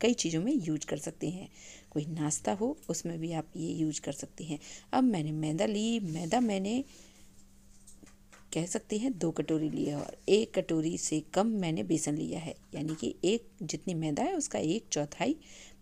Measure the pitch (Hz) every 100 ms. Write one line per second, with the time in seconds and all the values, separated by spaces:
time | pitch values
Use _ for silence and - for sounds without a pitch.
0 | 226 240 165 160 208 294 160 151 - 147
1 | 160 - 156 180 - - - - - 151
2 | 147 165 151 156 - 196 233 302 - 165
3 | 170 165 165 160 156 180 165 170 156 147
4 | - 139 - - 160 147 - - - 254
5 | 262 196 151 156 156 156 220 208 220 233
6 | 185 160 170 240 233 196 196 247 277 -
7 | - - - - - - - - - -
8 | - - - - - - 175 220 - 214
9 | 262 190 170 156 151 160 156 - - 143
10 | - - - 202 226 - - 160 156 180
11 | - 156 151 185 226 220 170 165 190 156
12 | 147 151 160 170 160 - - 151 156 156
13 | - - 175 233 - - 151 156 - 165
14 | 160 147 285 370 - - 156 214 - -
15 | 147 - 190 320 - - - -